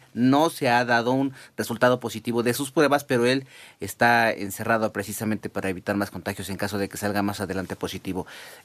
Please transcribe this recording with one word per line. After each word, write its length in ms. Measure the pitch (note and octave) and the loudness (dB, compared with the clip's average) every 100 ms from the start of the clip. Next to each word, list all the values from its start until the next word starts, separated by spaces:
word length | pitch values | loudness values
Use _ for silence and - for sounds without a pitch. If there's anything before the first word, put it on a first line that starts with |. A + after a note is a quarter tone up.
| _ | _
No 340 | A2+ B2+ C#3 E3 | 0 4 4 4
se 220 | - C3 | 2 2
ha 120 | A#2+ A#2+ | 2 4
dado 260 | A#2+ A#2 | 2 2
un 220 | C3 C3+ C3+ - - | 2 0 -4 -14 -8
resultado 420 | A2 A#2 B2 B2 | -6 2 2 2
positivo 420 | A#2 G#2+ A#2+ A#2 | -2 -6 -4 0
de 120 | A#2 | 0
sus 180 | A#2+ C#3 | 0 0
pruebas, 320 | - C#3+ C#3+ | 2 4 4
pero 220 | C#3+ B2+ A#2+ | 2 2 2
él 180 | C3 C3 - - - | 2 -2 -16 -20 -12
está 540 | G2 - A#2+ A#2+ A2+ | -8 2 4 6 4
encerrado 580 | - G2 - A2 A2+ A2 | 0 -6 -6 0 0 0
precisamente 560 | G#2 G2+ G#2 G#2+ G#2+ - | -4 -8 -6 -4 -4 -6
para 180 | G2+ F#2+ | -6 -4
evitar 280 | F2+ - G2+ | -4 -2 -2
más 140 | G2+ | -2
contagios 380 | F#2+ G2+ G2 F#2 | -6 -8 -8 -8
en 80 | F#2+ | -6
caso 220 | G2+ G2+ | -4 -2
de 100 | G2 | -4
que 80 | G2 | -4
salga 240 | G#2 G2+ | -2 0
más 200 | G2+ G2+ | -2 -2
adelante 360 | F#2+ F#2 F#2 F#2+ | -4 -4 -6 -6
positivo. 500 | F#2 F#2 G2 F2+ - - - - | -6 -6 -8 -6 -8 -12 -18 -12